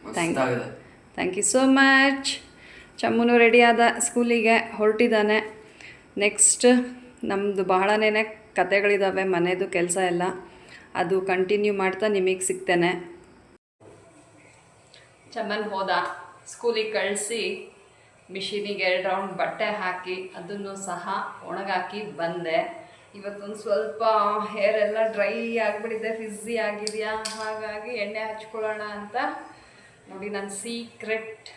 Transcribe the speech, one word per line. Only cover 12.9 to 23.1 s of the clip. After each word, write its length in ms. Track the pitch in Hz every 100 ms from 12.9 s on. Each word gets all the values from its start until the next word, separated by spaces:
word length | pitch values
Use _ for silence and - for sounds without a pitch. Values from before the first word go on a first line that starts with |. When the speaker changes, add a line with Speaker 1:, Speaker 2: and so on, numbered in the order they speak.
| 175 - - - - - _ _ _ - - - - - - - - _ _ _ - - _ -
Speaker 1:
ಚಮ್ಮನ್ 320 | 233 202 214
ಹೋದ, 260 | 208 190 190 175 180 - - - -
ಸ್ಕೂಲಿಗೆ 440 | - 240 220 214
ಕಳಿಸಿ 840 | 202 202 202 - 233 190 196 - - - _ _ _ _
ಮಿಷಿನಿಗೆ 540 | 185 - 208 202 196
ಎರಡು 240 | 185 185 185
ರೌಂಡ್ 240 | 185 196
ಬಟ್ಟೆ 320 | 175 165 -
ಹಾಕಿ 680 | 208 208 185 180 180 185 185 190
ಅದನ್ನು 400 | 175 202 196 196
ಸಹ 320 | 196 175 190 202 - -
ಒಣಗಾಕಿ 580 | 190 190 196 185 180 202
ಬಂದೆ. 880 | 202 - 170 175 165 165 - - - - -